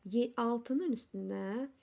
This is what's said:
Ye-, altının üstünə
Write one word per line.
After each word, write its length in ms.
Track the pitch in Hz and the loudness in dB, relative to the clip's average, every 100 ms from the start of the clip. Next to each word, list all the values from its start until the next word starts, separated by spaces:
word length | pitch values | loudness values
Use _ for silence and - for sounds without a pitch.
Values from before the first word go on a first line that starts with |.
Ye-, 300 | 190 226 240 | 0 2 2
altının 640 | - 233 240 233 269 359 233 | 2 2 0 0 0 2 0
üstünə 480 | - 196 190 196 190 226 277 - | -4 -6 -4 -2 -2 -2 -4 -8